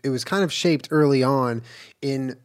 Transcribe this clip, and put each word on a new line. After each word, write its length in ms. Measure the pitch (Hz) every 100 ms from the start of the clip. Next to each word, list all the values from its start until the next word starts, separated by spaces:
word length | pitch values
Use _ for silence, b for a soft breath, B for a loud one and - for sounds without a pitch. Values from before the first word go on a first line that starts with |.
it 60 | 139
was 140 | 127
kind 200 | - 196
of 80 | 180
shaped 360 | - 180 151 -
early 300 | 156 147 135
on 380 | 127 139 123 117 117 B B B
in 360 | 139 135 131 120